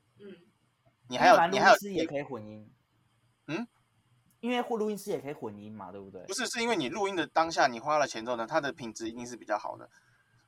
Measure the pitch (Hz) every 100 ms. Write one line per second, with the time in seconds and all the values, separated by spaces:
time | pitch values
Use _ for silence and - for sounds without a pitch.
0 | _ _ 202 170 _ _ _ _ _ _
1 | - 123 165 175 170 196 190 156 202 180
2 | 165 180 160 123 107 107 107 _ _ _
3 | _ _ _ _ - 170 240 _ _ _
4 | _ _ _ _ 233 247 240 226 214 202
5 | 208 156 135 151 113 104 107 107 92 101
6 | 98 95 - 370 226 240 233 214 123 202
7 | 196 190 147 170 165 165 147 117 139 151
8 | 107 117 113 120 113 160 139 120 113 104
9 | 110 120 120 113 107 104 - - - _
10 | _ _ _ _